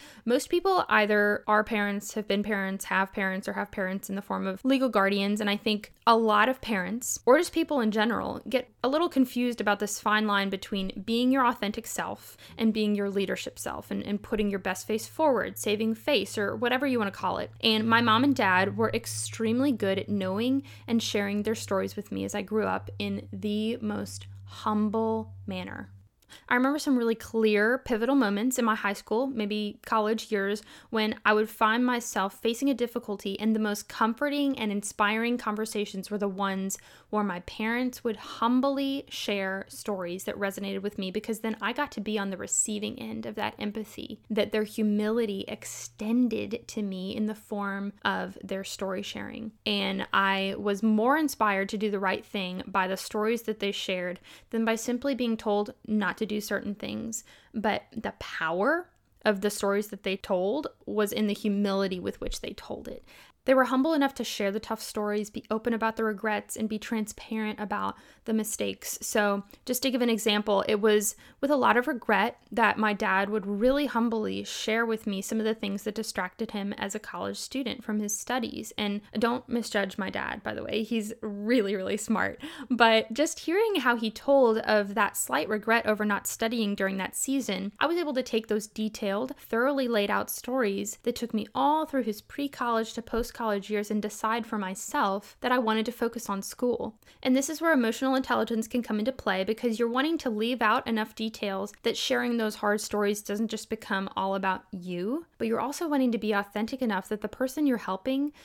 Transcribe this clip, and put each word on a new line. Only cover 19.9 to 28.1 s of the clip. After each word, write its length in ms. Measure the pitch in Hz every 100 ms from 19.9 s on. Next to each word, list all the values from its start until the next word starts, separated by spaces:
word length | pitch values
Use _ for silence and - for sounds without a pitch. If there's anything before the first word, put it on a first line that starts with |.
| 190
at 100 | -
knowing 540 | 202 185 196 247 269 - - -
and 140 | 226
sharing 420 | - 208 202 208
their 120 | 214 220
stories 400 | - 196 196 208
with 160 | -
me 140 | 196 190
as 80 |
I 80 | 208
grew 240 | 196 214 196
up 240 | 190 - -
in 300 | 202 202 -
the 460 | 196 208 208 220 -
most 440 | 208 208 208 - - - -
humble 880 | - 220 214 214 226 226 226 220 - -
manner. 460 | 185 185 - - - - _ _ - -
I 60 | 247
remember 240 | 262 294
some 180 | 294 254
really 180 | 233 226
clear, 640 | - 226 220 208 214 254
pivotal 380 | - 220 240